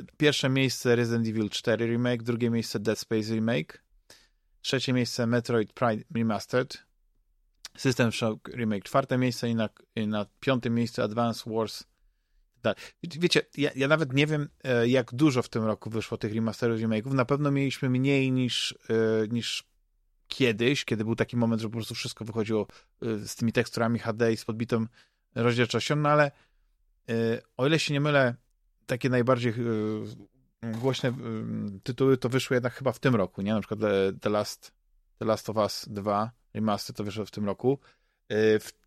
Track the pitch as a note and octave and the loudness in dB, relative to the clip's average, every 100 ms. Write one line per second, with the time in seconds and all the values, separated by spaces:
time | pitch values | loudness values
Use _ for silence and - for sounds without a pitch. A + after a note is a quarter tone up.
0 | - _ D3 C#3 C3+ C3+ C3+ - B2+ A#2 | -6 _ 2 2 2 2 2 2 2 4
1 | A#2 A#2 A2+ A2 G#2 - - A2 A#2 A#2 | 4 2 0 0 -2 -2 0 0 2 0
2 | B2 B2 A2+ A#2 A#2+ A#2 A2 A2 G#2 G#2+ | 0 0 -2 0 2 0 -2 -2 0 -2
3 | - A2 G#2+ A2+ A2 C3+ D#3+ - _ _ | 0 -2 0 -2 0 -2 -4 -12 _ _
4 | _ - _ _ _ _ - C3 B2+ B2+ | _ -20 _ _ _ _ -2 -2 0 0
5 | A#2 - A#2 A#2+ A2+ A#2 G#2+ - A#2+ G#2+ | 0 -2 0 0 2 0 0 0 0 0
6 | - A#2 A2+ G2+ - B2+ C3 - - _ | -4 -2 -2 -2 -2 -2 -2 -8 -20 _
7 | _ _ _ _ _ _ - - C3+ B2 | _ _ _ _ _ _ -20 -4 -2 2
8 | A#2 - A2+ A2 - - A2 G2+ - C3+ | 0 0 -2 -4 -8 -6 -2 -4 0 -2
9 | C3 B2+ B2+ A#2+ A#2+ A2+ G#2+ - _ - | 0 0 0 0 -2 -2 -2 -6 _ -6
10 | G#2+ G#2 G2+ _ - C3 A#2+ A#2 A#2 - | -2 -2 -4 _ -2 0 0 0 0 -2
11 | A2 A2 A#2 A2+ - A2 G#2+ - - _ | -2 0 -2 -2 -4 -4 -4 -6 -16 _
12 | _ _ _ _ _ _ A2+ - - - | _ _ _ _ _ _ -4 -4 -8 -16
13 | F3 D3 F3 D3+ - - C#3 C3 C#3 D#3 | -14 -2 2 2 0 -2 -2 0 2 2
14 | C#3+ C3+ D3+ D3+ C#3+ - C3 A#2+ A#2 C3 | 2 2 2 0 -4 -8 0 2 4 4
15 | A#2+ A#2+ D#3 B2+ - A#2 A2 G#2 A2 A2 | 2 2 4 4 0 -2 -2 -2 -4 -6
16 | - A2 A2 A2+ A2+ G#2 A#2+ A2+ A2+ A2 | -6 -6 -4 -2 -2 0 -2 0 0 0
17 | B2+ C3+ B2 C#3+ D3 C#3 C#3 - C3+ B2+ | 0 0 2 0 2 0 0 -2 0 2
18 | C3+ C#3 C3 B2+ B2 - - - - A2+ | 2 2 2 0 0 -2 -6 -8 -2 0
19 | A2+ A2 A2 A#2+ - - - _ _ _ | 2 2 0 -2 -4 -8 -10 _ _ _
20 | _ _ _ - B2+ G#2+ A#2+ C#3+ - A2 | _ _ _ 0 2 4 2 2 -2 -2
21 | G#2+ A2 A2 A#2+ A#2 A2+ A2 A#2 G#2+ A#2 | -2 0 0 0 2 0 -2 -6 -8 -8
22 | A#2+ - A2+ A2+ G#2+ G#2+ G2+ - _ _ | -10 -10 -8 -4 -2 -2 -2 -8 _ _
23 | A#2+ G#2+ G#2 - A#2 B2+ A2+ - A2+ A#2 | -6 -6 -6 -2 0 2 0 -2 0 0
24 | A#2 A2 A#2 A2+ - A2 A#2 A#2 A2+ - | -2 0 0 0 -4 -6 -2 -2 -2 -8
25 | _ _ _ A#2+ A#2+ A#2+ A#2+ A2+ - D3 | _ _ _ -2 0 2 0 0 0 0
26 | D3 D3+ C#3+ - _ _ _ _ _ _ | 2 4 2 0 _ _ _ _ _ _
27 | - A2+ A2+ A#2 - - C3+ D#3 - C#3+ | -4 0 0 -2 -6 -2 2 2 2 0
28 | D3+ C#3+ B2+ A#2+ _ _ _ _ - B2 | 2 4 4 0 _ _ _ _ -6 -2
29 | C3 B2+ A#2+ B2+ A#2+ A2+ A#2 A2 G#2+ G#2+ | 2 2 4 2 2 -2 -2 0 -2 -4
30 | G#2+ A#2+ G2+ _ _ _ A#2 A2+ C3 B2+ | -8 -14 -20 _ _ _ -10 -4 -2 0
31 | C3 A#2+ A#2 A2 A2+ A2 G#2 G2 - B2 | -2 -4 -6 -6 -6 -6 -6 -8 -10 2
32 | C3+ C3 B2 C3 - B2+ B2 - C3+ A#2 | 4 4 2 -2 0 0 0 -2 -4 0
33 | C3+ A#2 F#2 - G2 A2 - G#2 G#2+ G2 | 2 2 0 -2 -2 -2 -2 -2 2 2
34 | G2 F#2+ G#2+ G#2 G#2 - - _ _ _ | 2 0 0 0 -2 -8 -18 _ _ _
35 | _ _ A2 G#2+ - G#2+ G2+ - - G#2 | _ _ 0 0 0 0 0 -2 -8 -6
36 | G#2 G2+ A2+ - _ A2 G#2+ G2+ - B2 | 0 0 -2 -8 _ -4 -2 -2 -4 -8
37 | G#2 G#2 G2 - G#2 F#2+ B2 C#3+ - _ | -8 -6 -8 -4 -4 0 0 0 -4 _
38 | _ _ _ G#2 A2 G#2+ - - | _ _ _ 2 4 4 0 -14